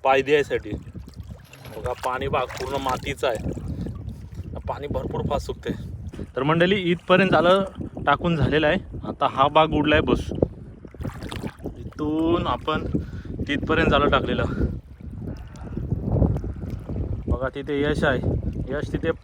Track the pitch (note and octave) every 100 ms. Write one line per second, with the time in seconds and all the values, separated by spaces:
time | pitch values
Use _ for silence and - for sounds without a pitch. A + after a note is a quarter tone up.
0 | C3 C#3 C3+ D3 C#3 A#2+ G#2 G2 - -
1 | - - - - - - - - B2 B2
2 | C3 B2+ C#3 C#3+ B2 - C3 C#3 C3+ B2+
3 | C#3+ C#3 C#3 A2+ - - - - - -
4 | - - - - - - - B2+ C#3+ C3+
5 | - - - C#3 - B2 A#2+ - - -
6 | - - - B2 C#3 E3 F3+ G3+ F3 F3
7 | - F#3 F#3+ E3 E3+ F#3+ F#3+ - - -
8 | - C#3+ F3 E3 B2 C#3+ D3+ F#3 - -
9 | - - C3+ C3 C#3+ D3 D#3 D3+ D3 D3+
10 | D#3 A#2 - - - - - - - -
11 | - - - - - - - - - -
12 | D3+ D#3 E3 E3+ E3+ B2 - D#3 - -
13 | - - - - - D3 - D#3+ D#3+ D3
14 | C#3+ C3+ B2+ A#2+ A#2+ - - - - -
15 | - - - - - - - - - -
16 | - - - - - - - - - -
17 | - - - A#2+ C3 C#3 C3+ C#3+ D3 D3
18 | D#3+ B2+ - - - - - C#3 C#3 -
19 | E3 D#3+